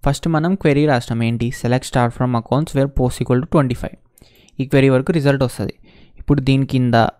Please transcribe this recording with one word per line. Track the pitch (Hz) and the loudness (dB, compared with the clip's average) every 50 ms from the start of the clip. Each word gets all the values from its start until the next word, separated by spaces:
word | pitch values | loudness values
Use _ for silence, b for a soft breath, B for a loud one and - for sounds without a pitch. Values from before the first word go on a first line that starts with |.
| - | 0
ఫస్ట్ | 143 139 - - 165 165 | -2 -2 -2 -2 -2 0
మనం | 151 156 170 190 196 - | 0 0 0 -2 0 2
క్వెరీ | 160 143 139 151 151 | 2 2 4 2 2
రాసినాం | 139 120 113 - 120 113 117 113 | 2 0 -2 -4 -4 -2 -2 -2
ఏంటి, | 120 117 120 120 127 - | 0 -2 -4 -4 -4 -4
select | - 120 120 127 - - | -2 0 0 0 -2 -2
star | - 135 120 117 117 - | -2 0 0 0 0 -2
from | 127 123 123 117 | -2 -2 -2 -2
accounts | 113 - 120 131 156 - - 139 | -2 -2 -2 -2 -2 -2 -2 -2
where | 135 139 135 - | -2 0 0 0
post | 127 123 - - 131 | -2 -2 -2 -4 -2
equal | - 127 123 147 | 0 0 0 0
to | - - | 0 0
twenty-five. | 170 139 127 120 - - - - - _ _ _ b b b b b b b b b | 0 2 2 -2 -6 -8 -12 -12 -16 _ _ _ b b b b b b b b b
ఈ | 135 135 | -6 0
క్వెరీ | - 139 135 135 131 | 2 4 4 6 4
వరకు | 127 131 - 175 170 | 2 2 0 -2 0
రిజల్ట్ | 135 143 139 135 135 | 2 2 2 2 0
వస్తది. | 120 - - 107 - - _ b b b b b b b b | -2 -2 -6 -8 -8 -8 _ b b b b b b b b
ఇప్పుడు | b - 139 139 131 139 | b 0 0 0 2 0
దీని | 135 135 135 131 - | 0 0 0 0 0
కింద | 131 127 123 117 117 113 - - _ | 0 0 2 4 2 2 2 -2 _